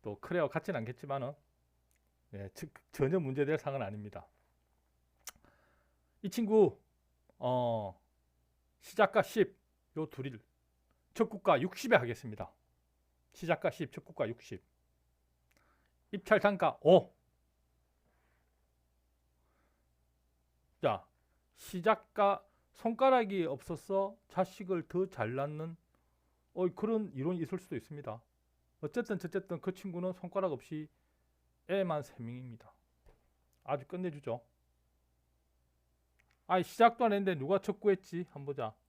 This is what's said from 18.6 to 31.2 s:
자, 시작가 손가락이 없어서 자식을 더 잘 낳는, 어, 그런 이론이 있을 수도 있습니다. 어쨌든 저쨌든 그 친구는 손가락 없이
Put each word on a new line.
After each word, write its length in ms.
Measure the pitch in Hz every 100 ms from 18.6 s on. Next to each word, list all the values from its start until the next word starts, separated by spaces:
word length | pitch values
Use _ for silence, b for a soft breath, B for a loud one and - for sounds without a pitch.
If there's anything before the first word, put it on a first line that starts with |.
| _ _ _ _ _ _ _ _ _ _ _ _ _ _ _ _ _ _ _ _ _ _
자, 240 | 143 101 - _ _ _ _ _
시작가 880 | - 185 190 214 - - 202 196 - _ _
손가락이 720 | - 233 226 262 262 214 196 160
없어서 680 | 135 - 165 - 190 196 196 _
자식을 600 | - 185 - 185 180 -
더 180 | 175 190
잘 260 | - 110
낳는, 420 | 127 143 151 160 165 _ _ _ _ _ _ _
어, 140 | - 185
그런 360 | 180 220 226 202
이론이 260 | 135 147 180
있을 180 | 160 185
수도 180 | - 131
있습니다. 440 | - 147 143 110 _ _ _ _ _ _
어쨌든 380 | 151 240 233 202
저쨌든 420 | 170 190 180 170
그 120 | -
친구는 400 | 185 196 175 185
손가락 400 | 180 175 196 190
없이 360 | 139 - 151 151 _ _ _